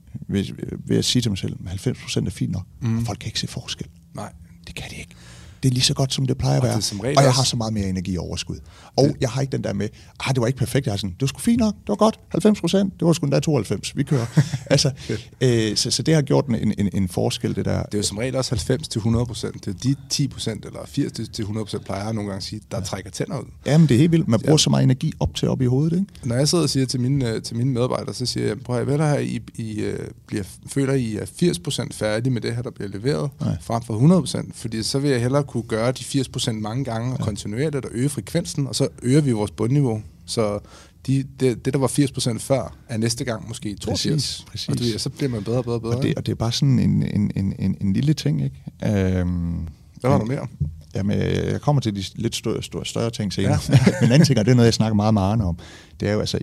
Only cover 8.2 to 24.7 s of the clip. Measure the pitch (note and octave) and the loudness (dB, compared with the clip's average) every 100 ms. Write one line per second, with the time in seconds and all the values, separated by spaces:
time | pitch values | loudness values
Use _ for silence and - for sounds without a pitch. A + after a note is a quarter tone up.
8.2 | E2 E2+ - D2 - - - - C#3+ C#3+ | -4 -6 -8 -10 -12 -20 -6 4 4 4
9.2 | B2+ B2 C3+ B2+ A2 G2+ G#2 - - - | -2 -2 -2 -2 -4 -4 -4 -8 -20 -10
10.2 | - C3 A2+ C3+ A2+ - - G2+ G2+ F2+ | -2 0 2 0 0 0 0 -2 -4 -4
11.2 | C3+ - - A#3 A3 G3+ - - G#3+ - | -4 -2 2 4 2 0 -2 2 2 2
12.2 | - - G#3+ G#3 E3+ F#3+ G3 - - D#3 | -4 2 4 4 2 2 2 2 2 4
13.2 | C#3+ D3+ D3 C#3+ G2+ G#2 - - C#3 C#3+ | 2 2 2 0 0 -4 -4 -4 0 0
14.2 | A2+ - - - - C3 C#3 C3 - A2 | 2 2 2 0 0 2 2 -2 -6 -6
15.2 | - - B2+ A#2 A2 G2+ A#2+ - C3 D#3+ | -6 0 2 4 2 0 -2 0 2 2
16.2 | C3+ C#3 C3+ A#2 G#2+ - G2+ - F#2 - | 4 2 2 0 0 0 0 0 -2 0
17.2 | A2+ - G#2+ G2 G2 F#2+ - G#2 F2+ G2 | -2 -2 -4 -2 -2 -2 -2 -2 -4 -4
18.2 | B2+ C3 B2+ A2+ - C3 - - G#2 A#2 | -4 -2 -2 -2 -2 -2 -2 -2 2 2
19.2 | A#2+ G#2 G2+ - - F2 B2+ C#3 - - | 0 -4 -8 -8 -10 -4 -2 -2 -2 -2
20.2 | C3+ - - G#2 - - - - C#3 - | -2 -2 -6 -6 -10 -14 -8 -4 -2 -4
21.2 | A2+ - G2+ G#2+ G#2 G#2 G2+ G2 G#2 A2+ | -10 -6 -6 -4 -6 -8 -6 -6 -4 -4
22.2 | G2+ F#2+ - G#2+ - G2 F#2 G2 G2 - | -6 -8 -8 -12 -8 -8 -6 -8 -10 -8
23.2 | - D3+ - - - D3 D#3+ A#2 E3 E3 | -6 -6 -10 -8 2 6 6 6 6 4
24.2 | D3+ A2+ - D#3 - | 4 2 4 4 6